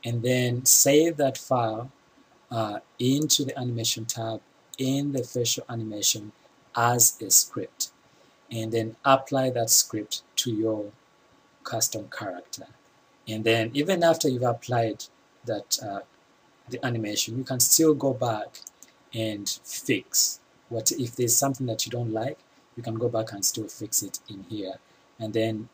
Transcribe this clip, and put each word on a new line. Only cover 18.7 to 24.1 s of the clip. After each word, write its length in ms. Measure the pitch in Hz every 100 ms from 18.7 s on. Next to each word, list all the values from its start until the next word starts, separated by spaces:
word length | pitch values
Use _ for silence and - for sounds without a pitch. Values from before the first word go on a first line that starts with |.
| _ - _ _
and 340 | 113 110 104 101 -
fix 760 | - - - 107 - - - - _ _ _
what, 220 | 117 -
if 240 | - 120 -
there's 200 | 120 -
something 300 | 139 135 127
that 180 | 110
you 60 | -
don't 220 | 120 117
like, 260 | 110 127 - _ _ _ -
you 60 |
can 120 | 117
go 140 | 113 120
back 240 | 110 110
and 120 | 101
still 240 | 98 - 101
fix 340 | - 107 -
it 180 | 101